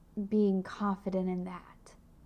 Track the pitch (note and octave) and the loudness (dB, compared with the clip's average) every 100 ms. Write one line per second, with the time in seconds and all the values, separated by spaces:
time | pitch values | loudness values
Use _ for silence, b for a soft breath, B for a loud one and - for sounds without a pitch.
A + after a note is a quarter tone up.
0 | - - G3+ G#3+ G3+ F#3+ F#3 - G#3 F#3+ | -12 -8 0 4 4 2 -2 -2 -2 -2
1 | G3 F#3+ F#3 F3+ F3+ F3+ - - - - | -2 -2 0 -2 -4 -10 -16 -20 -20 -20
2 | - - | -20 -20